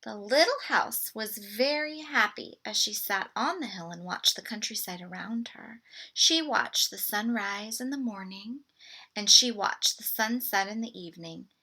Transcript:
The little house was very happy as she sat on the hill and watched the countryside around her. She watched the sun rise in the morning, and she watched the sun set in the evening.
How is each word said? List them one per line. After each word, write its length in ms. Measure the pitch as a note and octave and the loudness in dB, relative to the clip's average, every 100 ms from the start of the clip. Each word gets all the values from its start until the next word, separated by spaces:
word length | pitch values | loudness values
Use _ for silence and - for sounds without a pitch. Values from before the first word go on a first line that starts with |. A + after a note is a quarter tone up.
The 120 | - G#3+ | -10 -10
little 440 | G3+ C4 F4+ C5 - | 2 6 6 4 2
house 480 | A#3+ - - - - | 2 2 -2 -6 -6
was 240 | G#3+ G#3+ | -6 -6
very 640 | G3+ G#3 C4 D4 D4+ D#4 | -10 0 2 2 -2 -6
happy 580 | D4+ C#4 G#3+ - - - | -2 2 2 0 -14 -12
as 140 | - G#3 | -6 0
she 160 | - | 0
sat 380 | G#3 - G3 - - | 0 -2 -2 -2 -2
on 240 | B3 F#4 | -2 -2
the 60 | C4 | -6
hill 240 | F#3+ E3+ | -8 -10
and 140 | E3+ | -10
watched 320 | F3 - - - | -8 0 2 2
the 80 | |
countryside 580 | - A3+ G#3+ G#3+ - F3+ | -2 -6 -6 -6 -6 -8
around 480 | F3+ F3+ F#3 A#3 A#3 | -10 -10 -6 -4 -4
her. 320 | - - A3+ _ - - | -8 -16 -18 _ -18 -12
She 260 | - - E4 | 4 4 6
watched 520 | D#4 A#3+ - - - | 4 2 2 2 0
the 80 | G3 | 0
sun 340 | - G#3 A3 | -2 0 0
rise 480 | A#3 G3 G3+ G#3 A3+ | 0 0 -4 -4 -6
in 80 | B3+ | -4
the 80 | C#4 | -2
morning, 680 | B3+ G3 F#3+ F#3+ G#3 C4 _ _ - - - - | -4 -4 -8 -10 -10 -12 _ _ -20 -20 -12 -6
and 120 | G#3 | 8
she 220 | - B3 | 8 8
watched 460 | A3 G3 - - - | 2 2 2 0 -2
the 60 | |
sun 360 | - - A3 A#3+ | -4 0 0 0
set 280 | - G3+ G3 | 0 0 0
in 140 | G#3+ | -2
the 180 | A3+ - | -6 -8
evening. 500 | F3 E3 E3 E3 F#3+ _ | -12 -12 -12 -12 -16 _